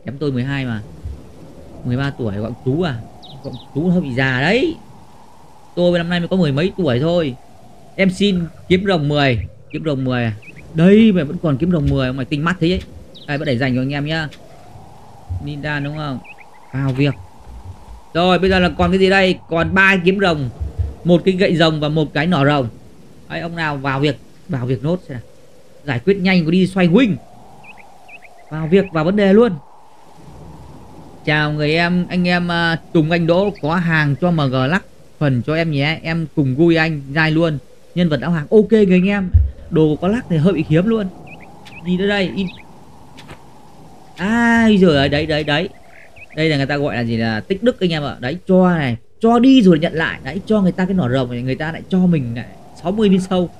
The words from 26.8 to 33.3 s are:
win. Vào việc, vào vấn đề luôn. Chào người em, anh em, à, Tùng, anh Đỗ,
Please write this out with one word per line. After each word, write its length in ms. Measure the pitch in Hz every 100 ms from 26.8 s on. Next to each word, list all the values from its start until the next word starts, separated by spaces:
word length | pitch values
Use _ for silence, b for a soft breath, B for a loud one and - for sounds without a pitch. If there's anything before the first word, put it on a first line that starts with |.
| 175
win. 280 | 196 247 139 - - - - - - - - - - - - -
Vào 180 | 156 156
việc, 180 | 190 196
vào 120 | 160
vấn 120 | 160 208
đề 180 | 196
luôn. 180 | 208 240 156 - - - - - - - - - - - - - - - - -
Chào 260 | 151 151
người 220 | 151 147
em, 320 | 160 170 180 175
anh 180 | 180 180
em, 240 | 180 175
à, 240 | 170 165 160 -
Tùng, 180 | 170 156
anh 160 | 175
Đỗ, 220 | 165